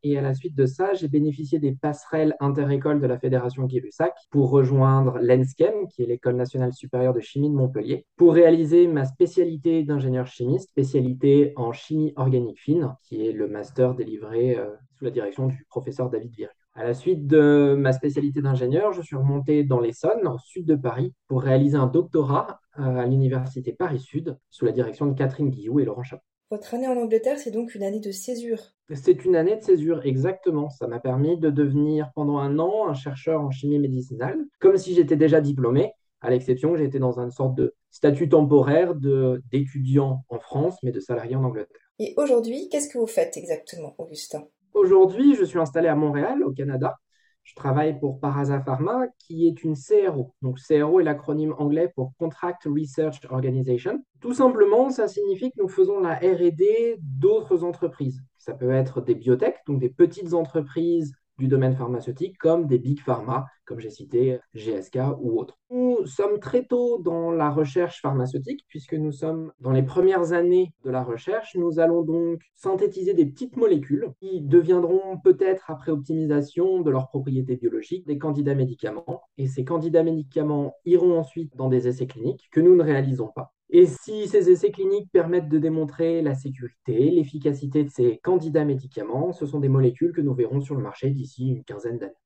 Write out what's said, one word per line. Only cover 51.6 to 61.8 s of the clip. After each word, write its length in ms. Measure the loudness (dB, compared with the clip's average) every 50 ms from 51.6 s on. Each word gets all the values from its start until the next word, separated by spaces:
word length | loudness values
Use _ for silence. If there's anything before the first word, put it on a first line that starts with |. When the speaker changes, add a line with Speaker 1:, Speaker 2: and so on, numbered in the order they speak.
| -2 0 0 0 0 -2 -2
Speaker 1:
pour 200 | -4 -8 -8 -6 -6
Contract 460 | -8 -8 -6 -6 -8 -8 -8 -6 -6
Research 540 | -4 -4 -4 -4 -4 -4 -4 -4 -4 -6 -8 -10 -8
Organization. 680 | -6 -4 -2 -2 -2 -2 -2 -2 -2 -2 -2 -4 -6 -6 -8 _ _ _
Tout 120 | -8 -6 0
simplement, 560 | 2 2 4 4 4 4 6 6 4 4 2
ça 160 | 0 -2 -2 -2
signifie 440 | -2 -4 -4 -2 -2 -2 -4 -6
que 80 | -4 -4
nous 80 | -4 -2
faisons 320 | 2 2 2 2 2 0
la 140 | -2 -2 -2
R 280 | 0 0 0 2 2
et 100 | 2 0
D 480 | 2 2 2 2 2 2 0 0 -2 -4
d'autres 640 | -8 -10 -4 0 2 2 2 2 0 0 -2 0 0
entreprises. 560 | -2 -4 -4 -6 -6 -4 -6 -6 -6 -6 -8 -14 -20 _ _
Ça 160 | _ -14 -8
peut 180 | -4 -2 0
être 300 | 0 0 0 -2 -4 -4
des 140 | -2 0 -2
biotech, 420 | 0 2 2 2 2 2 0 -2 -4 _ -6
donc 120 | -4 -2
des 100 | -2 -2
petites 440 | 2 2 2 2 2 -2 -6 -4 -2
entreprises 800 | -2 -2 -2 -4 -6 -6 -4 -4 -4 -2 0 0 -2 -2 -4 -8 -14 _ _ _ -6
du 100 | -2 0
domaine 280 | 2 2 2 0 0
pharmaceutique, 600 | -2